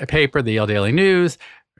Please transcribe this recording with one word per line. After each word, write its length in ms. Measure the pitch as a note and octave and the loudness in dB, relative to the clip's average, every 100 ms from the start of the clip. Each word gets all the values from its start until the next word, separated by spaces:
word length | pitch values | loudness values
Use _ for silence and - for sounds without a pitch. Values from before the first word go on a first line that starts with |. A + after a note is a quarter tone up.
| C#3 | -4
paper, 340 | D#3 C#3 D3 | 0 0 0
the 120 | A#2 | -2
Yale 120 | A2 G#2 | 0 0
Daily 260 | G#2 G2+ | 0 0
News. 460 | D3 G3 F#3 F3 - - - _ _ | 2 2 2 0 -4 -16 -20 _ _